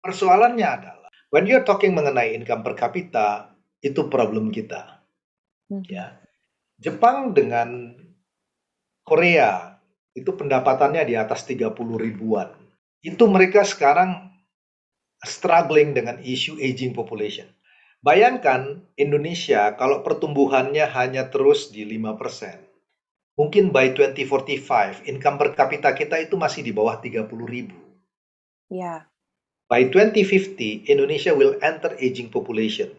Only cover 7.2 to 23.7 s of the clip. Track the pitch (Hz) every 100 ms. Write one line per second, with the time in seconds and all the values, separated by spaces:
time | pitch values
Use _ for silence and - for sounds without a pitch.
7.2 | 262 185 - 120 120 123 120 - _ _
8.2 | _ _ _ _ _ _ _ _ - 160
9.2 | 175 160 117 92 87 _ _ _ _ 127
10.2 | 135 180 143 131 139 131 143 160 135 113
11.2 | 110 113 - 120 110 110 117 113 113 104
12.2 | 110 104 87 - _ _ _ _ 165 -
13.2 | 226 190 185 208 202 - 143 160 185 175
14.2 | - _ _ _ _ _ _ _ _ _
15.2 | - - 180 170 165 156 147 123 117 117
16.2 | 131 123 - 156 135 123 127 117 107 110
17.2 | 104 - - _ _ _ _ _ 139 175
18.2 | 240 247 143 131 135 147 _ - 143 147
19.2 | 156 170 - 117 104 104 127 143 - 151
20.2 | 151 143 135 135 135 151 143 131 127 131
21.2 | 131 139 139 143 - 107 104 110 110 107
22.2 | 117 - 101 87 _ _ _ _ _ _
23.2 | _ - 147 202 185